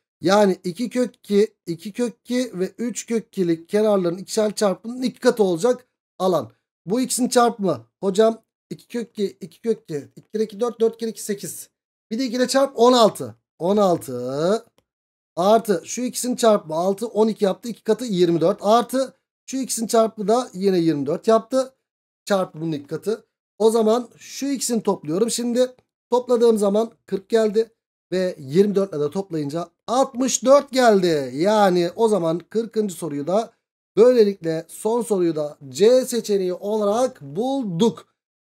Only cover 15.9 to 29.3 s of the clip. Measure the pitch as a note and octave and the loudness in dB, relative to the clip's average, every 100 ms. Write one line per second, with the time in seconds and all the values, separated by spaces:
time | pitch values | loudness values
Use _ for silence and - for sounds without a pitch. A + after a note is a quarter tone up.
15.9 | - B3 - B3 B3 A3+ G#3 D#3 D#3 F#3 | -8 -6 -6 -6 2 4 2 0 -4 -2
16.9 | G3 A3+ G#3 A3+ G3+ G3 F#3 A#3+ G3+ - | -2 -4 0 0 2 -2 -2 -10 -10 -2
17.9 | G#3+ B3+ F3+ F3 E3+ E3 G3+ G3 A#3 A3+ | -2 0 0 2 2 2 0 2 2 2
18.9 | B3+ C4 _ _ _ - C4+ B3+ - A3 | -4 -4 _ _ _ -10 -8 -6 -6 0
19.9 | A3+ A3 A3 G3 A#3 B3 F3+ G3 F#3 E3 | 2 2 -2 0 0 -2 -2 0 2 2
20.9 | D3 C3+ F3 - A3 A3 C4 C4 _ _ | 0 -2 -2 2 2 2 -4 -4 _ _
21.9 | _ _ _ - G3 F3+ D#3 E3 D3 - | _ _ _ -4 -2 -2 -6 -6 -6 -8
22.9 | D#3 G3 A3+ _ _ _ - A3+ A3+ G#3+ | -8 -6 -8 _ _ _ 0 2 2 2
23.9 | A#3 A#3 _ - - C#4 C4 - A3+ G3+ | 0 -2 _ -18 -8 -6 -4 -2 -2 -2
24.9 | F#3 D3 E3+ A#3 A#3 A#3+ A#3+ B3+ - _ | -4 -2 -2 -2 -2 -2 0 -2 -4 _
25.9 | _ - B3 B3 B3 A#3 A3 G3+ G#3 A3+ | _ -2 -2 0 2 4 4 2 0 -2
26.9 | _ - F#3+ - A3+ A3 G3+ A3+ _ _ | _ -8 -8 0 0 2 0 -2 _ _
27.9 | _ - F#3 F3+ F3+ C3+ D#3+ G#3 G3 G3 | _ -6 -4 -4 -6 -2 2 4 2 -2
28.9 | D3+ D3 F#3+ F#3+ | -2 -4 -4 -6